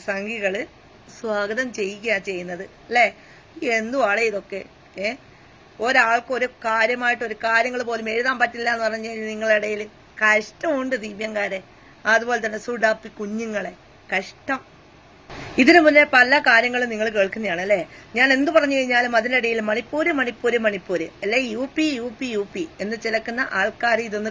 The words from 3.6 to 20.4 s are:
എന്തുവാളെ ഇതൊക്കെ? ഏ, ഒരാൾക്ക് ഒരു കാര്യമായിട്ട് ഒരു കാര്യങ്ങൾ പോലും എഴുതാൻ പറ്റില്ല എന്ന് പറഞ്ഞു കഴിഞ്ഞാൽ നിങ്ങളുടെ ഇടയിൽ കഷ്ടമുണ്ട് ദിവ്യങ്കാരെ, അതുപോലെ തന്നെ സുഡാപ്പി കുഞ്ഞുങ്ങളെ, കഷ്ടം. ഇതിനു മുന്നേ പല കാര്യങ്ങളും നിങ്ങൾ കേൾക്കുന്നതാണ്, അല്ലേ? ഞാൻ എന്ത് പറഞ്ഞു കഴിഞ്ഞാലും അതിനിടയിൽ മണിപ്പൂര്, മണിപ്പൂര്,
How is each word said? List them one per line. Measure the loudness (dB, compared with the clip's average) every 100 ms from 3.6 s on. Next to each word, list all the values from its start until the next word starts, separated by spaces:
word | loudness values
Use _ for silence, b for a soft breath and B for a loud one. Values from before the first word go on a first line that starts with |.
| -2 -2
എന്തുവാളെ | -2 0 0 2
ഇതൊക്കെ? | 0 -2 -8 -12 -14 -20 -18 -8
ഏ, | -6 -6 B B B B -20 -6
ഒരാൾക്ക് | 0 4 4 2 0
ഒരു | -2 -4 -4
കാര്യമായിട്ട് | -2 2 2 0 -2 -2
ഒരു | -4
കാര്യങ്ങൾ | -4 0 2 2 -2
പോലും | -4 -4 -4
എഴുതാൻ | -2 -2 0
പറ്റില്ല | 0 0 -2
എന്ന് | -2
പറഞ്ഞു | -2 -4 -6
കഴിഞ്ഞാൽ | -8 -8
നിങ്ങളുടെ | -4 2
ഇടയിൽ | 2 0 -4 -8 -14 -20 0
കഷ്ടമുണ്ട് | 4 4 0 -4 -2 0 -2 -6
ദിവ്യങ്കാരെ, | -10 -8 -8 -6 -6 -6 -12 B B -8 0
അതുപോലെ | 2 2 -2 -2
തന്നെ | -6
സുഡാപ്പി | -6 0 0 0 -6
കുഞ്ഞുങ്ങളെ, | -10 -8 -6 -6 -6 -8 -10 -20 -20 -6
കഷ്ടം. | -6 -6 -10 -6 -6 -8 -20 -20 -20 -20 -20 -20 -16 -4 4
ഇതിനു | 8 8
മുന്നേ | 8 8 6
പല | 6 6 4
കാര്യങ്ങളും | 6 4 4 0 -2
നിങ്ങൾ | -2 0
കേൾക്കുന്നതാണ്, | 2 0 0 -4 -2
അല്ലേ? | 0 0 0 B B 2
ഞാൻ | 4
എന്ത് | 4 4
പറഞ്ഞു | 2 2 0
കഴിഞ്ഞാലും | 2 2 2 0
അതിനിടയിൽ | 0 0 0 -2
മണിപ്പൂര്, | -2 -4 -4 -2 0
മണിപ്പൂര്, | 0 -2 -2